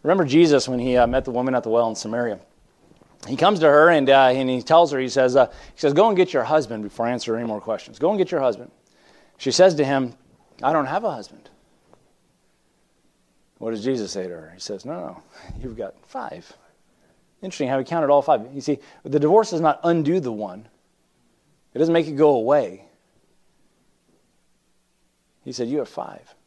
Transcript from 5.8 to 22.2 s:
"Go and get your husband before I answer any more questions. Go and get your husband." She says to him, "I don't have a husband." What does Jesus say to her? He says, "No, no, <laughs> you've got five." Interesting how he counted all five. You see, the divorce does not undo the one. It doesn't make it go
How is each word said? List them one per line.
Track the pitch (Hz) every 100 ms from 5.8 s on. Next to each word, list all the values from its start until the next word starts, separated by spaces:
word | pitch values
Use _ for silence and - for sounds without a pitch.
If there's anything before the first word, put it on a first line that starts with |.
| 151
"Go | 143 220
and | 185
get | 180
your | 139
husband | 117 156 120 113
before | 104 - 117
I |
answer | 123 117 113
any | 117
more | 107
questions. | 113 104 - 110
Go | 160
and | 208
get | 180
your | 170
husband." | 131 101 123 _ _ _ _ _ _ _
She | 135
says | 123 185 151
to |
him, | 139 139 123 - _ _ _ _
"I | 135
don't | 160 135
have | 175
a | 220
husband." | 131 98 - _ _ _ _ _ _ _ _ _ _ _ _ _ _ _ _ _ _ _ _ _ _
What | 113
does | 113
Jesus | 120 127 98
say | 98
to | 92
her? | 85 80
He | 90
says, | - 98 139
"No, |
no, | 175 - - _ -
<laughs> | - -
you've | 127 113
got | 101 _ _
five." | 262 - 170 - - _ _ _ _ _ _ _ _
Interesting | 190 - 131
how | 135
he |
counted | 131 165 143
all | 143
five. | 139 131 117
You | 139
see, | 151 139 - -
the | 143 147
divorce | 151 208 214
does | 165
not | 160 -
undo | 170 170 147 185
the | 131
one. | 107 101 92 113 _ _ _ _ _ _ _ _ _ _
It | 123
doesn't | 160
make | 170 156
it |
go | 143